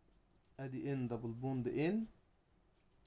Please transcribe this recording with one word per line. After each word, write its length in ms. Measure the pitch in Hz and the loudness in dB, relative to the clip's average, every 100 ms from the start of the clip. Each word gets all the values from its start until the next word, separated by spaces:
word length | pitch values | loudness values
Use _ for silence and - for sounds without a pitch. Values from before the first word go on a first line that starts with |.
| - - _ - - - | -20 -20 _ -20 -18 -10
ادي 320 | 135 127 139 | -6 -4 0
ان 160 | 135 123 | 0 0
دبل 240 | 113 117 | 0 -2
بوند 360 | 117 131 131 123 | -2 -2 0 0
ان، 380 | - 160 214 220 - - _ _ _ _ _ _ - | 2 4 2 0 -8 -20 _ _ _ _ _ _ -20